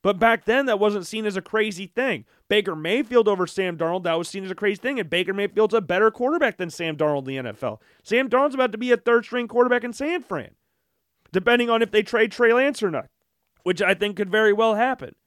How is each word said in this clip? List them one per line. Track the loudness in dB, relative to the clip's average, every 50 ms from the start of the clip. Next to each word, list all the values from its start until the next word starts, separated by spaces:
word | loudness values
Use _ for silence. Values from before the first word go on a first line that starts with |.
But | _ 0 0 4
back | 4 2 2 2 _
then, | 0 0 2 2
that | 2 0 2
wasn't | 2 2 0 0 -6 -6
seen | -8 -6 -4
as | -4 -4
a | -6 -8
crazy | -4 -2 -2 -2 -2 -4 -8 -12
thing. | -8 _ -4 -2 -2 -2 -4 -8 _ _ _ _ _
Baker | 0 0 0 0 -6
Mayfield | -6 -4 -2 -2 -2 -2 2 2 4 4
over | 4 2 0 -2 -4
Sam | -2 -4 -4 -4 -2
Darnold, | -2 -2 -2 -2 -2 -2
that | -2 -2
was | -2 -4 -6
seen | -8 -10 -10
as | -10
a | -10
crazy | -4 -2 -2 -2 -2
thing, | -4 -6 -4 -4
and | -4 -2
Baker | -2 -2 -2 -2 -2
Mayfield's | -4 -4 -4 0 2 0 2 2
a | 0
better | 0 0 0 2 2 2 2
quarterback | 0 -2 -2 0 0 0 0 -2
than | _ -8 -8
Sam | -6 -6 -6 -6 -2
Darnold | 0 0 0 0 -2 -4
in |
the | -6 -8 -6
N | -6 -8
F | -8 -6 -6
L. | -6 -6 -8 _ _ _ _ _
Sam | -2 0 0 0 2
Darnold's | 2 2 2 2 0
about | 0 -2 -2 -2
to | -4
be | 0 0 0
a |
third-string | 0 _ 2 2 2 2 0 -6 -6 -6 -2
quarterback | 2 2 2 4 2 0 -2
in | -4 -8
San | -6 -6 -4 -4 -6 -6
Fran, | _ -8 -8 -8 -10 _ _ _ _ _ _ _ _ _ _ _ _ _ _ _ _ -4
depending | 0 2 4 2 4 4 2
on | 2 2 2
if | 2
they | 2 0 0
trade | 0 2 0 0 0
Trey | 2 2 4 4 4
Lance | 4 2 2 0 -2
or | -4 -2 -2
not, | -4 -6 -8 _ _ _ _ _ _ _ _ _ _ _
which | -4 0 2 2
I | 2 2
think | 2 0 -4 -2
could | -4 -4 0
very | 2 2 4 4 4
well | 4 2 2 2
happen. | 2 0 0 0 -4 -8 -16 -16 _ _